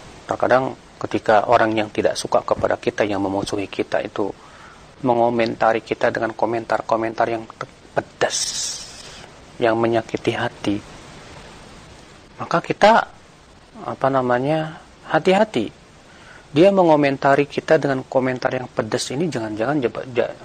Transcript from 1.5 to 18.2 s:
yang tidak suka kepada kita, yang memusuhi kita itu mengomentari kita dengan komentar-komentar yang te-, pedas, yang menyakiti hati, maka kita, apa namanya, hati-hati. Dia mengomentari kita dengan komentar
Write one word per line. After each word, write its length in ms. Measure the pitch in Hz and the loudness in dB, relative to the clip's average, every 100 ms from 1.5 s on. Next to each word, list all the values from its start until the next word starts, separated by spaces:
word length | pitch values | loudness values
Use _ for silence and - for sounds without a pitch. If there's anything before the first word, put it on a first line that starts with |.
| 117 110 110 | 4 4 0
yang 120 | 107 | -2
tidak 240 | - 98 - | 0 0 0
suka 240 | - 120 | 0 0
kepada 360 | - - 104 98 | 0 -2 0 -2
kita, 280 | - - 107 | -2 -2 0
yang 160 | 98 | 0
memusuhi 480 | 98 98 98 104 95 | -2 -2 -4 -6 -6
kita 320 | - 107 - | -6 -2 -4
itu 320 | 110 - 98 - - - - - - - 127 | -4 -6 -6 -8 -20 -20 -20 -20 -20 -4 0
mengomentari 800 | 120 117 117 117 117 113 113 - | 2 2 2 -2 0 0 0 -2
kita 240 | 113 120 | -2 -2
dengan 240 | 113 113 | 0 -4
komentar-komentar 920 | 110 110 117 113 110 - 113 113 113 113 | -2 -2 -2 -2 -4 -2 -2 -2 -2 -2
yang 160 | 113 113 | -2 -8
te-, 240 | - - - - | -14 -16 -16 -10
pedas, 440 | - - - - - - - - - - - - - - - - - | -8 -6 -4 -4 -2 -6 -6 -8 -10 -14 -18 -20 -20 -20 -20 -18 -2
yang 160 | 120 113 | 0 2
menyakiti 560 | 113 113 - 110 - | 2 0 -2 -4 -4
hati, 440 | 117 117 - - 101 - - - - - - - - - - - - - - - - | -4 -4 -4 -4 -4 -6 -20 -20 -20 -20 -20 -20 -20 -20 -20 -20 -20 -20 -20 -20 -14
maka 200 | 110 170 - | -4 -4 -2
kita, 480 | - 202 226 - - - - - - - 226 185 | 2 6 6 2 -6 -20 -20 -20 -20 -20 -14 -10
apa 220 | 113 135 | -2 0
namanya, 720 | 135 123 123 135 160 160 160 - - - | 2 2 0 0 -2 -4 -10 -20 -18 -2
hati-hati. 640 | 160 170 190 220 123 98 - - - - - - - - | 0 4 2 2 -2 -4 -8 -20 -20 -20 -20 -20 -20 -2
Dia 160 | 143 190 | 4 6
mengomentari 800 | 196 175 151 143 135 139 139 143 | 6 6 6 4 2 4 4 2
kita 320 | - - 160 | -2 2 2
dengan 240 | 143 131 - | 2 -2 -2
komentar 480 | 135 | 0